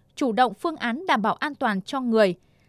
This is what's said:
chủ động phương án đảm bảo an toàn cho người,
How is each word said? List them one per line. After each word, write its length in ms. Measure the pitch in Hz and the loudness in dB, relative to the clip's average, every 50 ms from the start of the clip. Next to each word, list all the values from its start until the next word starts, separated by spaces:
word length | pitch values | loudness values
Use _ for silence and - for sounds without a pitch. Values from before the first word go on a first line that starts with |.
| _ _ _ | _ _ _
chủ 160 | - 294 254 | -4 -2 0
động 220 | 214 208 254 240 196 | 2 2 2 0 0
phương 220 | - - 349 320 | -4 -6 -6 -6
án 300 | - - 240 226 277 381 370 | -4 -6 -6 -6 -4 -2 0
đảm 140 | 302 240 | 0 0
bảo 120 | 196 220 180 | 2 0 -2
an 220 | - - 302 285 | -2 -4 -8 -6
toàn 260 | - 277 233 208 190 | -4 -2 -2 -2 -2
cho 200 | 185 - - - | -6 -6 -6 -4
người, 340 | 254 240 220 220 214 190 175 - _ _ _ _ _ | -2 2 4 4 4 4 2 -2 _ _ _ _ _